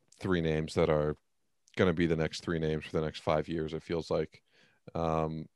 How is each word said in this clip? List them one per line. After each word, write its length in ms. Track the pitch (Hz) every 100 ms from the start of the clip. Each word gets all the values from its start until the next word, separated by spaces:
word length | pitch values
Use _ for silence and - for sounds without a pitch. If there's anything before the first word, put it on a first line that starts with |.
| _ -
three 240 | 98 87
names 320 | 80 78 78
that 160 | - 80
are 260 | 76 76 73 _ _ _ _ _ -
gonna 180 | 92
be 120 | 82 82
the 100 | 80
next 240 | 78 -
three 160 | - 82
names 260 | 80 78
for 80 | - 82
the 60 |
next 160 | 78 -
five 260 | - 78 78
years, 240 | 80 78
it 100 | 78
feels 280 | - 82 -
like. 320 | 82 78 - _ _ _ _ -
Um, 520 | 85 82 80 78 80 -